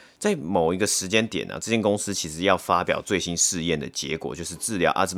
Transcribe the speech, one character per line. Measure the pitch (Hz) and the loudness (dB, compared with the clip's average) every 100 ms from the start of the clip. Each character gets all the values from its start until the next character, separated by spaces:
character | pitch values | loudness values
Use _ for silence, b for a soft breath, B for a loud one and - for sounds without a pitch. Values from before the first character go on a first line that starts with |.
| b b | b b
在 | 208 185 | -2 -2
某 | 82 95 82 | 0 2 2
一 | 92 | 2
个 | 101 | 0
时 | - 95 | 0 2
间 | 110 110 | 2 2
点 | 85 50 | -2 -6
啊， | 50 | -8
这 | 98 | -2
间 | 113 | 0
公 | 104 101 | 2 0
司 | - | -2
其 | 98 80 | -4 -6
实 | 78 | 0
要 | 92 92 | 2 4
发 | - 90 | 4 2
表 | 87 78 | 4 0
最 | - 95 | 0 -2
新 | 85 | 0
试 | 85 - 90 | 0 0 0
验 | 82 80 | 0 0
的 | 69 | -2
结 | - 69 80 | -6 -6 -6
果， | 69 | -6
就 | 71 | -8
是 | 80 | -8
治 | 82 - 104 | -8 -4 0
疗 | 78 | 2
阿 | - | 2
兹 | 95 | 0